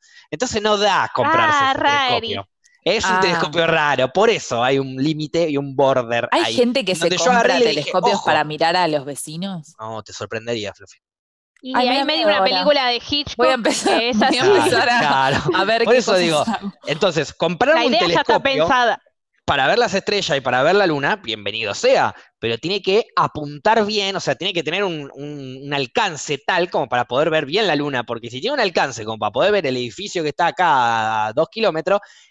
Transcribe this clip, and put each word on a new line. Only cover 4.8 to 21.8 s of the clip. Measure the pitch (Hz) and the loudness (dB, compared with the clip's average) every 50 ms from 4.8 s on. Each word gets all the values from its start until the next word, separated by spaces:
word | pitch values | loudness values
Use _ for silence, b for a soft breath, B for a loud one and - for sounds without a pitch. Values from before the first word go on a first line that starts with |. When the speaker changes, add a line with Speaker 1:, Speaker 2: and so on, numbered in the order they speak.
| 135 131 131 131 135 | 0 -2 -4 -2 -2
Speaker 1:
límite | 156 156 151 151 147 - 165 170 156 | -2 -2 -2 -4 -4 -2 0 0 0
y | 143 | 0
un | 139 143 139 131 | -2 -4 -2 0
border | 131 139 135 135 127 120 113 120 120 - - | 2 2 4 4 2 0 0 0 -2 0 0
Speaker 3:
¿Hay | 240 320 349 | 0 0 0
Speaker 1:
ahí, | 233 226 | 0 0
Speaker 3:
gente | 247 240 240 240 269 220 | 2 0 2 0 -2 -2
que | 180 180 | -2 -2
se | 165 | -2
Speaker 1:
donde | - 170 180 170 | 0 -2 0 0
yo | 165 247 | 2 2
Speaker 3:
compra | 247 | 4
Speaker 1:
agarré | 233 226 240 262 | 4 4 2 2
y | 254 | 4
le | 240 | 2
dije, | 226 202 156 143 156 | 2 2 0 -4 -2
Speaker 3:
telescopios | - 185 180 240 202 | -2 0 2 2 0
Speaker 1:
"Ojo". | 196 - | 0 0
Speaker 3:
para | 170 156 151 151 | 0 2 2 0
mirar | 151 151 151 165 165 175 | -2 -2 -2 0 0 2
a | 180 180 160 | 2 0 0
los | 151 147 131 | 0 -2 -4
vecinos? | 143 139 - - 156 156 165 185 196 190 165 147 - - - | -6 -8 -10 -10 -10 -10 -10 -10 -8 -10 -10 -12 -14 -16 -14
Speaker 1:
No, | 110 110 113 110 104 | -12 -10 -10 -10 -12
te | - 98 | -12 -12
sorprendería, | - 110 101 117 113 110 117 120 113 104 98 - | -12 -10 -8 -8 -8 -6 -6 -6 -4 -6 -8 -10
Fluffy. | - 98 - - _ _ _ _ _ _ _ _ _ _ _ _ _ | -12 -20 -20 -20 _ _ _ _ _ _ _ _ _ _ _ _ _
Speaker 2:
Y | - 254 262 | -14 -12 -8
Speaker 3:
Ay, | 233 254 240 | -6 -4 -2
Speaker 2:
hay | |
Speaker 3:
mira, | 254 277 269 | -2 -2 -2
Speaker 2:
medio | 285 311 320 320 | -2 -4 -2 0
Speaker 3:
media | 311 | 0
Speaker 2:
una | 302 277 - | 0 0 0
Speaker 3:
hora. | |
Speaker 2:
película | - 285 277 277 294 294 285 254 247 | 0 0 0 0 0 2 2 0 0
de | 240 | -2
Hitchcock | 233 - - 285 285 285 - - | -4 -6 -6 -6 -6 -6 -6 -4
Speaker 3:
Voy | - 247 - | 0 0 0
a | 262 | 0
empezar, | 240 208 311 - - - - - - - | 0 0 -2 -2 -2 -2 0 0 0 0
Speaker 2:
que | 240 | 0
es | 233 214 - | 0 2 2
Speaker 3:
voy | 269 - - | 2 2 2
a | - | 2
Speaker 2:
así. | |
Speaker 3:
empezar | 403 403 370 - - - 233 - 240 | 4 4 4 4 2 2 2 2 2
a, | 240 240 | 2 2
Speaker 1:
Claro, | 175 143 139 135 135 135 - - 165 165 175 | 2 2 2 2 2 2 2 0 0 0 0
Speaker 3:
a | 185 196 | 0 0
ver | 202 226 233 233 | 2 2 2 4
Speaker 1:
por | 208 240 | 4 4
Speaker 3:
qué | 254 | 4
Speaker 1:
eso | 214 226 202 | 4 2 2
Speaker 3:
cosas | 185 175 | 2 2
Speaker 1:
digo, | 165 156 147 127 233 | 2 2 0 0 0
Speaker 3:
hago. | 202 - 202 202 - - - | -2 -4 -6 -10 -12 -10 -8
Speaker 1:
entonces, | - 147 156 208 190 147 160 139 - - | -6 -2 0 0 0 0 0 -2 -4 -4
comprar | - 170 165 180 151 247 277 320 | -2 -2 -2 0 0 2 2 4
Speaker 2:
La | 240 | 4
Speaker 1:
un | 240 | 4
Speaker 2:
idea | 277 269 339 359 - | 2 2 2 2 2
ya | - 311 | 2 2
está | 277 - - 277 | 2 2 2 2
Speaker 1:
telescopio | 226 | 2
Speaker 2:
pensada. | 277 269 - - 170 262 247 240 226 190 - - _ _ _ _ _ _ _ _ | 0 0 2 2 2 4 4 4 2 0 -2 -6 _ _ _ _ _ _ _ _
Speaker 1:
para | - 151 139 131 | -2 0 2 4
ver | 147 185 233 | 4 4 2
las | 240 190 180 | 2 0 0
estrellas | 190 - - 208 196 - - 151 139 | -2 -2 -2 -2 -2 0 0 -2 -2
y | 123 | 0
para | 131 123 127 135 | 0 2 2 4
ver | 160 185 | 4 4
la | 208 202 | 4 4
luna, | 175 151 139 139 160 214 | 2 2 0 0 -2 -2
bienvenido | 202 - 117 110 107 101 101 107 113 113 101 101 | -2 -4 -8 -8 -6 -6 -8 -6 -4 -4 -4 -4
sea, | - | 0